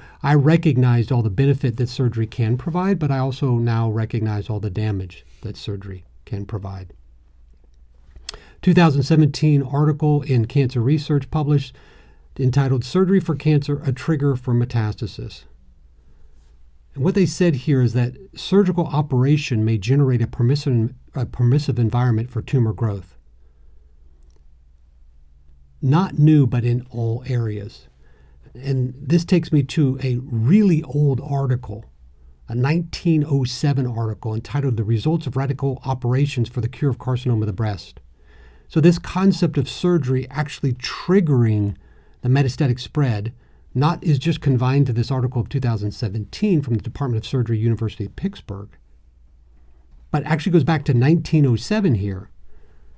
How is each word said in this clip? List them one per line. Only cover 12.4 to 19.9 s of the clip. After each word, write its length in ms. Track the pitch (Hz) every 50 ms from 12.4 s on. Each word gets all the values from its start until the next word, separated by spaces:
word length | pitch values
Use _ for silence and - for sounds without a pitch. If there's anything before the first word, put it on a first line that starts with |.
| 131 127 127 143 135 131 135 127 -
"Surgery 340 | - - 185 190 175 196 190
for 160 | 185 - 151
Cancer, 480 | 143 - 151 151 143 147 - 143 143 -
a 80 | 143
Trigger 440 | 123 - - - 160 139 143 143 131
for 180 | 127 - 131 120
Metastasis." 880 | 120 120 120 - 117 110 107 104 - 113 - - - 120 113 - - - - - - - - - - - - - _ - - - - - - - - - - - - - - - - - - -
And 80 | 139
what 140 | 127 185 -
they 100 | 202 185
said 300 | - - - 180 175 147
here 260 | 123 - 156 143 127
is 100 | 123 113 104
that 200 | 127 120 123 123 - - - -
surgical 500 | - - - 185 202 202 180 175 175 160
operation 800 | - 143 147 147 - 135 123 127 139 151 147 147 - 123 110 110
may 140 | 110 113 107
generate 440 | 95 117